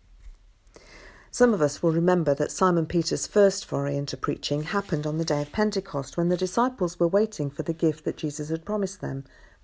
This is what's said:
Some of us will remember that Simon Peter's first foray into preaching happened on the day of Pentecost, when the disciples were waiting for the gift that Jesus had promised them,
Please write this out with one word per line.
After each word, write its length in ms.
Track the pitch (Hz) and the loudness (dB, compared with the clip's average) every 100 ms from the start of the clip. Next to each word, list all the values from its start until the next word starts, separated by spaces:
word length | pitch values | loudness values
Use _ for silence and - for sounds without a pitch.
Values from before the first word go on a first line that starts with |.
| _ - - - _ _ _ - - - - - - | _ -20 -20 -20 _ _ _ -20 -20 -20 -20 -20 -6
Some 200 | - 247 | 2 4
of 80 | 196 | 4
us 220 | 147 - | 2 2
will 80 | 170 | 0
remember 420 | 160 175 180 151 | 2 4 2 2
that 200 | 139 147 | 0 0
Simon 340 | - 185 170 160 | 2 2 4 2
Peter's 400 | 175 160 143 - | 0 0 -2 0
first 400 | 208 196 - - | 4 4 4 -4
foray 300 | 143 143 143 | -4 -2 -4
into 200 | 143 - | -4 -6
preaching 460 | - - - 147 | -6 -6 -4 -4
happened 420 | 156 202 202 151 | -2 -4 -2 -2
on 140 | 151 156 | -2 -2
the 60 | |
day 180 | 165 147 | 0 -2
of 80 | 147 | -2
Pentecost, 680 | - 214 202 - 139 135 - | 0 0 0 -4 -6 -4 -2
when 120 | 175 | 0
the 80 | 180 | 0
disciples 640 | 185 - 254 247 175 - | 0 0 0 0 -4 0
were 80 | 170 | 2
waiting 420 | 202 214 - 143 | 2 0 -2 -6
for 140 | - | -4
the 100 | 151 | -4
gift 300 | 160 160 147 | 0 0 0
that 120 | 147 - | -4 -4
Jesus 340 | 151 147 151 | -6 -6 -6
had 140 | 165 | -6
promised 360 | 180 214 190 - | -4 -4 -4 -4
them, 240 | 139 135 - - - _ | -6 -8 -10 -20 -20 _